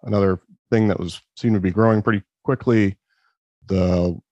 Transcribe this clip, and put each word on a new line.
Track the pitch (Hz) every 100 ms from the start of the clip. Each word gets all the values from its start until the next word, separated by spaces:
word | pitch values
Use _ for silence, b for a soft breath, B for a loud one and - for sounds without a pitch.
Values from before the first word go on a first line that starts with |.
another | - 104 98 92 _ _ -
thing | 113 107
that | -
was, | 87 - _ -
seemed | 120
to | 107
be | 92
growing | 90 113 107
pretty | 110 104 - _
quickly. | - 131 127 113 101 98 _ _ _ _ _ _ -
The | 95 90 90 90 85 _